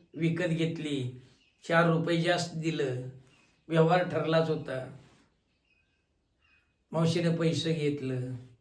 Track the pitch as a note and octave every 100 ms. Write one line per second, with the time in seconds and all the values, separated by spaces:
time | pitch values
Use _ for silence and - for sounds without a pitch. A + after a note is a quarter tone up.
0 | _ - D#3+ - F3 D#3+ D#3+ - D3+ C#3
1 | B2 - - _ _ _ - E3 E3 D#3+
2 | E3+ E3+ E3+ E3+ - D#3+ D#3+ D#3 C3+ B2
3 | B2+ - - _ _ _ - D#3+ D#3+ F3+
4 | F3 D#3+ D#3 D#3+ D#3+ D#3 - C3 C3 -
5 | - _ _ _ _ _ _ _ _ _
6 | _ _ _ _ _ _ _ _ - D#3
7 | E3 F3 E3 E3 E3 - D#3+ D#3 D3 C#3
8 | C3 B2+ B2+ B2 - _